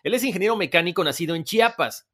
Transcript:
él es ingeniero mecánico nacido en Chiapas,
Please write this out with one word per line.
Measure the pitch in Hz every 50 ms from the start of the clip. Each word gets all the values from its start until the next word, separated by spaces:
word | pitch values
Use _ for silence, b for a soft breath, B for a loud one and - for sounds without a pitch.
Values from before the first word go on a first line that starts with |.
| B
él | 143 214
es | 254 233
ingeniero | 269 196 185 185 214 233
mecánico | 220 185 143 - 170 165 175 170 - 180
nacido | 151 135 - 170 156 170
en | 165 165
Chiapas, | - - 220 226 233 233 - 160 117 - - - _